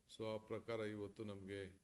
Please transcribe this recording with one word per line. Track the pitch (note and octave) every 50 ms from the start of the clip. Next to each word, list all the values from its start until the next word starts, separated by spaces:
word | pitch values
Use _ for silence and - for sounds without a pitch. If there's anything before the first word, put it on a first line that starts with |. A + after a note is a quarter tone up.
| - - -
so, | - A2 A2 A2
ಆ |
ಪ್ರಕಾರ | G#2+ G#2+ - A2+ G#2 F#2 - A2+ A2
ಇವತ್ತು | G#2+ G#2+ G#2+ G#2 G2+ G2 G2 - A2
ನಮ್ಗೆ | G#2 G2+ G2 G2 F#2+ G2+ G2 F#2+ F#2 F#2 -